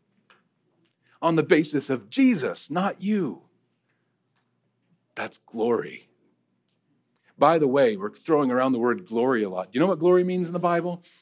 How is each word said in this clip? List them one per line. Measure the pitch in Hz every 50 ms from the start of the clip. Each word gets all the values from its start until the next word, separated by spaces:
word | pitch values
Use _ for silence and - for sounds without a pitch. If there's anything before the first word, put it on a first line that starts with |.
| _ _ _ _ _ _ _ _ _ _ _ _ _ _ _ _ _ _ _ _ _ _ _ _
on | 156 165 165
the | 160 147
basis | - 180 151 180 - 151 143 - -
of | 131 120 - -
Jesus, | - 269 269 254 233 151 123 98 85 - - -
not | 147 175 196 208 - -
you. | 180 208 214 202 170 120 82 - _ _ _ _ _ _ _ _ _ _ _ _ _ _ _ _ _ _ _ _ _ _ _ _ _ _ _ _ _ _ _ _ _ _ _
That's | - 107 107 -
glory. | - - _ - 113 107 120 117 101 78 - - - - _ _ _ _ _ _ _ _ _ _ _ _ _ _ _ _ _ _ _ _ _ _ _ _ _ _
By | - 143 151 170
the | 165 151 131
way, | 127 143 131 117 104
we're | 95 101 107 -
throwing | - _ 165 160 147 143 127
around | 123 127 127 131 127
the | 117
word | 117 123 117 101 90
glory | - 110 117 123 131 127 113 107
a | 95
lot. | 92 90 90 -
Do | - 147
you |
know | 165
what | 196 185 156
glory | 165 180 180 180 180
means | 180 180 180 175
in | 165 175
the | 175
Bible? | 180 175 175 170 165 180 175 175 - - _ _